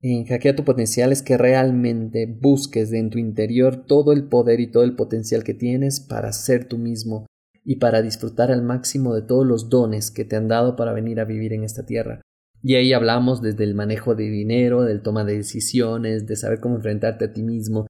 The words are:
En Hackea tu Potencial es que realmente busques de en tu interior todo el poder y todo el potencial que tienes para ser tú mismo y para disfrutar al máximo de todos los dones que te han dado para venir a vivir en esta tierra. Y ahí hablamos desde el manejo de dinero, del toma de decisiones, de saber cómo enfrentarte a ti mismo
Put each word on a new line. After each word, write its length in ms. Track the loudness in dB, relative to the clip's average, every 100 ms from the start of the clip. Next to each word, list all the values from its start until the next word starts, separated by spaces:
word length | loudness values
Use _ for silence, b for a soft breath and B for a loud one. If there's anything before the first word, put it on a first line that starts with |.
En 260 | -2 -2 -2
Hackea 300 | 0 2 2
tu 80 |
Potencial 480 | 2 0 0 2 2
es 100 | 2
que 140 | 2 4
realmente 880 | 6 4 4 2 0 -2 -4 -4 -4
busques 640 | 0 4 4 2 -2 0
de 80 | 0
en 120 | -2
tu 80 | -2
interior 680 | -4 -2 0 4 2 2 2
todo 260 | 4 6
el 160 | 4 4
poder 320 | 2 4 2
y 100 | 4
todo 120 | 4
el 140 | 4 2
potencial 480 | -2 -2 -2 -2
que 100 | -2
tienes 460 | -6 -2 0 -2 -4
para 320 | -8 -8 -6
ser 340 | -6 0 0 0
tú 120 | -6
mismo 480 | -6 -6 -6 -8 -10 _ _ _
y 140 | -6 0
para 260 | 2 2
disfrutar 480 | 0 -4 -8 -2 2
al 120 | 2
máximo 520 | 0 -2 -4 -2 0
de 80 | -2
todos 240 | 0 2 4
los 220 | 2 2
dones 420 | 2 2 0 -6
que 140 | -8
te 120 | -4 -2
han 120 | 0
dado 260 | 2 2
para 180 | 0 -4
venir 280 | -2 -4 -4
a 40 |
vivir 280 | -4 -4 -4
en 120 | -4
esta 220 | -6 -8 -6
tierra. 340 | -6 -6 -8 -16 _ _ _
Y 140 | 0 2
ahí 160 | 4
hablamos 480 | 4 4 2 2 0
desde 220 | -2 -2
el 100 | -2
manejo 400 | 0 -2 -4 -2
de 100 | -2
dinero, 580 | -2 -4 -2 2 2 2
del 200 | 2 0
toma 220 | -2 -2
de 120 | 0 -2
decisiones, 920 | -4 -6 -2 0 0 -2 -2 -4 -4
de 100 | -6
saber 240 | -4 -4
cómo 160 | -2 -2
enfrentarte 500 | -2 -2 -2 -2 -6
a 60 |
ti 100 | -4
mismo 440 | -4 -4 -4 -4 -4